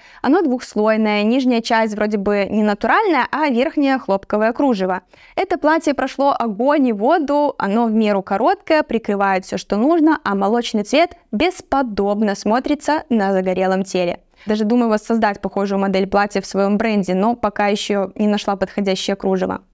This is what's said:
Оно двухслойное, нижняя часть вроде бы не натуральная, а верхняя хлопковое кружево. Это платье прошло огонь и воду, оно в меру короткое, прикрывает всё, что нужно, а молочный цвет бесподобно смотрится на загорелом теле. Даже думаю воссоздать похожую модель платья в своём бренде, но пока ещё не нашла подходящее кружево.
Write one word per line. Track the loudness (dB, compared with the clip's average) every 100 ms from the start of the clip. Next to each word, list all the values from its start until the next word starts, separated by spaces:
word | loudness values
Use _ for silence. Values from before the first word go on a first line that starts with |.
| -16 -6
Оно | 0 2
двухслойное, | 2 -2 -4 0 2 2 0 0
нижняя | 2 2 2 0
часть | 0 0 0 -2
вроде | -2 -2
бы | 0 0 0
не | 0
натуральная, | 0 0 0 2 2 0 0
а | -2 0
верхняя | 0 0 0 0 0
хлопковое | -2 -4 -2 0 0
кружево. | 2 0 2 -2 -4 _ -20 -10 -6
Это | -2 0
платье | 2 2 0
прошло | -2 -4 0 0 0
огонь | -2 0 2 2 2
и |
воду, | 2 2 2 2 0 0 -2
оно | -2 0 2
в |
меру | 2 2 0
короткое, | -2 0 0 0 0 0
прикрывает | 2 -4 -2 -2 0 0 -4
всё, | -10
что | -4 0
нужно, | 2 4 2 2
а | -2 -2
молочный | 0 0 -2 -4
цвет | 0 2 0 -2 -8
бесподобно | -2 -2 -2 -4 -2 -2 -2 -2 0 0 -2
смотрится | 0 0 0 -2 0 -2 0
на | 0 2
загорелом | 2 0 0 0 0
теле. | 0 -2 -2 -4 _ _ -4
Даже | 0 2
думаю | 2 2
воссоздать | 0 0 0 0 -2
похожую | -4 -2 -2 0
модель | 0 0 2
платья | 2 2 -2
в | -4
своём | 0 2 2
бренде, | 0 0 0 0
но | 0 0
пока | -4 -2 -2
ещё | -2 -2 -2 -2 -2
не | 0
нашла | 0 -2 -4
подходящее | -4 -2 -2 -2 -2 -2
кружево. | 0 0 -2 -4 _